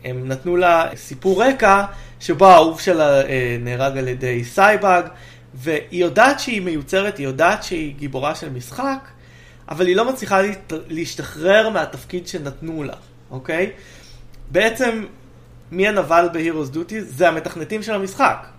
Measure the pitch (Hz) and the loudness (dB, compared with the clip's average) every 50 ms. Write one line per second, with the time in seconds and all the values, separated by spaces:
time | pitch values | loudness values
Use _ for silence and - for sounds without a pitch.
0 | - 127 127 127 127 131 131 135 - 175 175 175 180 175 170 165 165 - - - | -10 -10 -10 -8 -6 -8 -8 -6 -4 -2 0 2 4 4 4 4 2 -2 -6 -12
1 | - - 139 127 - 190 190 175 226 269 269 262 226 202 196 196 202 202 - - | -14 -16 -16 -2 0 0 2 4 4 2 4 4 6 6 6 6 4 -2 -8 -14
2 | - - - - - - 165 143 190 190 185 165 156 165 160 156 - 190 175 160 | -18 -18 -18 -14 -4 -4 2 6 10 10 10 10 8 6 0 -2 0 0 2 4
3 | 156 147 143 139 139 139 139 127 127 120 120 120 120 120 123 123 135 139 135 135 | 4 4 4 4 2 2 -2 -2 -2 -2 -4 -6 -6 -6 -4 -2 -2 -2 -2 -4
4 | 131 127 123 123 131 127 123 120 117 120 - - 190 208 214 196 202 196 180 175 | -6 -6 -6 -6 -4 -4 -4 -4 -6 -4 2 4 4 4 4 4 2 4 2 2
5 | 170 - - - - - - - - - - - 123 165 156 147 - - - 175 | 2 -2 -12 -20 -20 -20 -20 -20 -20 -20 -20 -10 -6 -4 -4 -4 -6 -8 -2 -2
6 | 175 170 - 208 233 269 285 277 - 269 233 208 180 180 165 151 131 - - 190 | -2 0 4 4 4 4 4 0 -4 -6 -4 -4 -4 -4 -4 -6 -4 -2 -2 0
7 | 196 208 196 - 139 135 135 135 160 175 208 214 - - 185 165 156 147 139 143 | 0 -2 -4 -6 -6 -6 0 2 2 2 2 0 -4 -8 -8 -6 -8 -8 -10 -10
8 | 147 139 131 131 135 147 165 - 175 151 131 123 123 - - - 262 277 269 269 | -10 -8 -6 -6 -4 -4 -6 -6 -10 -12 -12 -12 -14 -14 -10 -6 -6 -6 -6 -6
9 | - - - - - - - - - - - - - - - 151 185 185 180 202 | -10 -18 -20 -20 -20 -20 -20 -20 -20 -20 -20 -20 -16 -14 -4 -2 0 2 2 2
10 | 233 254 269 254 214 190 202 190 196 208 196 190 - - 160 160 - - 165 160 | 0 0 -2 -6 -4 0 0 0 2 0 -4 -8 -10 -12 -12 -12 -10 -10 -8 -8
11 | 170 131 - - 147 - - 151 156 180 196 214 220 220 208 180 151 147 - 135 | -8 -8 -10 -12 -12 -12 -12 -4 0 4 4 4 4 2 0 -2 -4 -4 -8 -16
12 | - - - 180 175 - - 170 143 143 139 - 160 160 160 156 143 127 - - | -14 -10 -10 -10 -10 -10 -12 -10 -10 -10 -12 -12 -12 -10 -10 -8 -10 -10 -12 -14
13 | - - - - - - 127 131 127 - 160 165 190 214 - - - - - - | -20 -20 -20 -20 -20 -16 -16 -14 -8 -6 -2 -2 -2 -4 -6 -16 -20 -20 -20 -20
14 | - - - - - - - - - - 131 175 214 233 226 - 262 240 226 220 | -20 -20 -20 -20 -20 -20 -20 -20 -18 -2 0 2 2 2 2 0 -2 -2 -2 -4
15 | 202 - - - - - - - - - - - - - 170 180 196 214 214 196 | -8 -10 -16 -20 -20 -20 -20 -20 -20 -20 -20 -20 -20 -10 -2 0 0 2 2 0
16 | 165 139 165 170 175 175 165 165 160 165 160 156 147 131 135 160 170 - 214 220 | 0 4 4 4 4 2 -2 -2 -4 -2 -2 -4 -6 -6 -6 -8 -8 -8 -10 -10
17 | 196 - 131 131 180 170 165 156 156 - - 170 156 - 214 214 208 220 220 202 | -10 -10 -2 2 2 2 2 0 -8 -8 -10 -10 -8 -6 -6 -8 -4 -4 -4 -4
18 | 190 190 - - 269 180 110 - - - - | -4 -6 -2 0 0 0 0 -2 -10 -20 -20